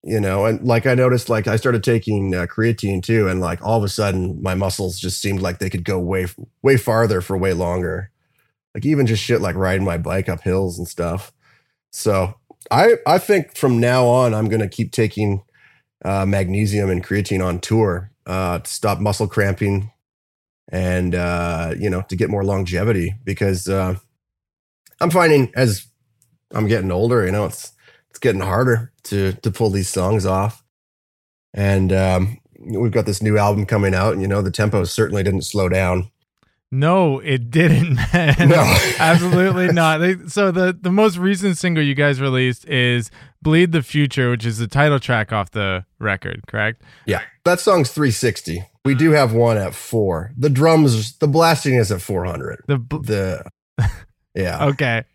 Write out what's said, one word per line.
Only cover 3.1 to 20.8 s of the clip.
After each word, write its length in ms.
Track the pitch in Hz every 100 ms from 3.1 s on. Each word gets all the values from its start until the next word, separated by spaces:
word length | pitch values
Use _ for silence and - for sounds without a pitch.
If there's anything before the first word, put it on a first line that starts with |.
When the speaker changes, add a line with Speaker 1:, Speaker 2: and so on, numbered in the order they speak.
| 113 98
Speaker 1:
And, 120 | 92
like, 240 | 87 87
all 140 | - 117
of 60 |
a 40 | 101
sudden 520 | - 104 95 90 78
my 140 | 92 92
muscles 420 | 98 - 95 87
just 240 | 90 90
seemed 200 | 104 98
like 180 | 92 87
they 100 | 95
could 140 | 90 85
go 140 | 95
way, 260 | 87 92 90 - - _
way 140 | 139 135
farther 440 | - 113 113 98
for 160 | 90 95
way 160 | 95
longer. 560 | 87 87 90 87 85 95 _ _ _ _ _ _
Like, 120 | 110 131
even 180 | 151 127
just 160 | 107
shit 160 | - 117
like 160 | 92 87
riding 300 | 92 95 95
my 140 | 85
bike 300 | - 92 92
up 120 | 85
hills 380 | - 92 95 87
and 80 | 87
stuff. 440 | - 85 92 - _ _ _ _ _ _
So 420 | - 110 98 92 - _ _ -
I, 240 | 120 214 226 -
I 140 | 175
think 360 | - 202 - -
from 240 | 139 120
now 280 | 120 127 123
on, 260 | 127 123
I'm 160 | 107 110
gonna 180 | 110 101
keep 240 | - 110
taking, 520 | - 110 101 107 98 - _ _ _ _ _
uh, 220 | - 98 98
magnesium 640 | 101 90 98 107 104 98
and 120 | 90
creatine 400 | 87 98 98 98
on 140 | 92 87
tour, 520 | - 110 107 87 98 _ -
uh, 320 | 92 92 87
to 100 | -
stop 300 | - 107 92
muscle 280 | 104 101 104
cramping 640 | - 98 92 101 98 104 _ _ _ _ _ _ _ _
and, 460 | 92